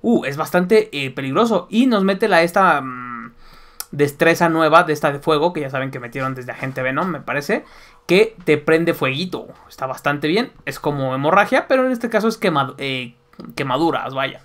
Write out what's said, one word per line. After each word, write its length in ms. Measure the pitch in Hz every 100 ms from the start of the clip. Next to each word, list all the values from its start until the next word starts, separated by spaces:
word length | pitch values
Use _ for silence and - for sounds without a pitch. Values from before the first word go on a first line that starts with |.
Uh, 240 | 214 233 135
es 100 | 139
bastante, 540 | 156 180 180 220 214
eh, 200 | 147 135
peligroso 560 | 123 135 147 233 208 -
y 160 | 214 262
nos 180 | 214
mete 240 | 190 196 220
la, 160 | 175
esta, 380 | 170 196 190 147
mm, 540 | 131 123 123 120 117 - - - - _ -
destreza 580 | 139 143 143 165 165 170
nueva 340 | 160 160 160
de 100 | 175
esta 180 | 151 151
de 80 | 139
fuego, 340 | 165 151 165
que 80 | 170
ya 80 | 135
saben 220 | 135 135
que 80 | 135
metieron 360 | 120 127 131 131
desde 160 | 123
Agente 300 | 113 135 131
Venom, 260 | 131 139 185
me 140 | 151
parece, 440 | - 131 143 233 - - - - -
que 300 | 180 214 -
te 140 | - 147
prende 360 | - 160 170
fueguito. 540 | 160 135 131 185 135 - - -
Está 180 | - 131
bastante 420 | 127 151 143 151
bien, 240 | 185 262 - -
es 140 | 135
como 340 | 151 147 131 131
hemorragia, 520 | 143 185 202 262 -
pero 180 | 262 254
en 60 |
este 180 | 254 240
caso 180 | 220 220
es 120 | -
quema-, 360 | 196 151 131 131
eh, 380 | 135 131 127 _ _ _ - -
quemaduras, 580 | 139 131 165 131 107
vaya. 280 | 135 135 -